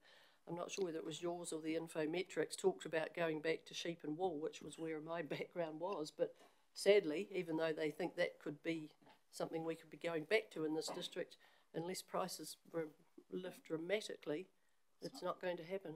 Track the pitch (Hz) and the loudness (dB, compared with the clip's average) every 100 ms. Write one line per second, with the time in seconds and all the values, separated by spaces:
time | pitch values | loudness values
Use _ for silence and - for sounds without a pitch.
0 | - - - - - 170 - - 180 156 | -16 -20 -20 -16 -6 -4 -4 -2 -2 -2
1 | 160 156 175 175 170 160 160 160 165 165 | -4 -2 -2 -2 -4 -2 0 0 0 0
2 | 151 175 - 165 156 - 190 185 156 160 | 0 0 0 0 -2 2 2 2 0 0
3 | 156 175 165 156 160 160 - 165 175 170 | 0 2 2 2 2 0 -2 -6 -4 -4
4 | - 156 190 147 160 - 156 156 160 156 | -2 0 0 0 -4 -4 -10 -6 -4 -4
5 | 160 170 151 160 - 175 160 156 180 175 | -4 -4 -2 -2 -2 -2 -2 -2 -2 -2
6 | 156 - 170 - - - _ - 196 208 | -2 2 0 0 -20 -20 _ 4 10 10
7 | 160 156 208 190 165 160 160 156 156 - | 8 2 0 -2 0 2 2 2 0 0
8 | 170 - 175 - 165 147 165 160 151 - | 0 2 0 0 -6 -4 -2 -2 -4 -14
9 | - - _ - 160 160 160 165 156 151 | -20 -20 _ -6 -4 -2 -2 -4 -8 -6
10 | 170 165 156 220 - 165 156 156 - 180 | -2 -2 4 2 2 -2 0 0 0 -4
11 | 170 185 - - - - _ 160 170 185 | -4 -6 -6 -10 -20 -20 _ -4 -2 -4
12 | - 180 185 - 156 - - 165 151 - | -2 0 0 -2 -10 -12 -6 -4 -4 -8
13 | - - - 185 180 - - 160 170 214 | -20 -20 -8 -6 -6 -8 -4 -2 0 0
14 | - - - 151 190 _ _ _ _ - | 0 -6 -4 -4 -4 _ _ _ _ -12
15 | 170 - 180 - 185 170 160 190 160 | -10 -4 -4 -2 -2 -4 -4 -6 -6